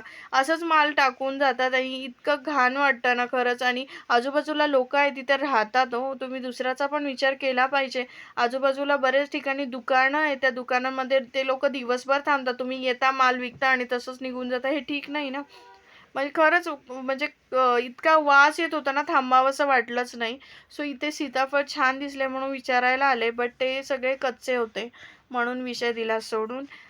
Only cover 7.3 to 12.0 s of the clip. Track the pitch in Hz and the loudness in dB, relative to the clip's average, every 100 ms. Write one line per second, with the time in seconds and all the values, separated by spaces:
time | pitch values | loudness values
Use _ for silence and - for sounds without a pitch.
7.3 | 269 269 254 262 277 269 254 240 - - | 0 0 2 2 2 -2 -4 -8 -10 -12
8.3 | - 240 262 269 269 285 277 262 269 285 | -2 0 2 0 0 0 2 2 2 2
9.3 | 302 277 269 277 254 - 262 262 294 311 | -2 -4 -4 -6 -6 0 2 4 2 0
10.3 | 269 262 247 247 254 254 262 254 269 240 | 0 -2 -2 -2 -2 -2 -4 0 0 0
11.3 | 269 262 269 285 269 240 247 | -4 -2 0 0 -2 -2 -2